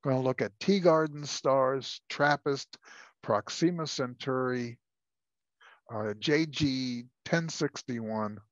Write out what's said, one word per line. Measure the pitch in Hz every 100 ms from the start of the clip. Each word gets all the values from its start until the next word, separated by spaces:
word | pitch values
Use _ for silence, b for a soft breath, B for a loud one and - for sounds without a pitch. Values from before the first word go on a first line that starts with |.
I'm | 143
gonna | 131
look | 127 127
at | 107 _
Teegarden | - 196 175 160 160 147 143
stars, | - 147 135 131 135 127 - _
trappist, | - 147 143 151 139 - - B B B B
Proxima | - 104 - - 165 175 151
Centauri, | - 127 123 - 131 127 127 120 123 _ _ _ _ _ _ _ _ B B -
uh, | 113 107 104
J | 127 151 160
G | 131 147 131 127 120 120 _
ten | - 165 165
sixty-one. | - 147 - - 120 110 110 107 104 _